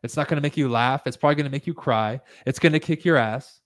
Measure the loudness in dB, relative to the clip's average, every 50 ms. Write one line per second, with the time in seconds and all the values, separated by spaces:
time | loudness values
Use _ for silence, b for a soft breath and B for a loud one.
0 | -10 -8 -4 -4 -2 -2 -2 -2 -2 -2 -2 -2 -2 0 2 2 2 2 0 -2
1 | -4 -6 -8 0 2 2 2 2 -2 -4 -4 -6 -6 -8 -10 -6 -2 0 2 2
2 | 2 0 -4 -6 _ B B B B -6 -6 2 4 4 4 4 0 -2 -4 -2
3 | 2 2 4 4 2 0 -2 -6 -10 -12 -20 _ _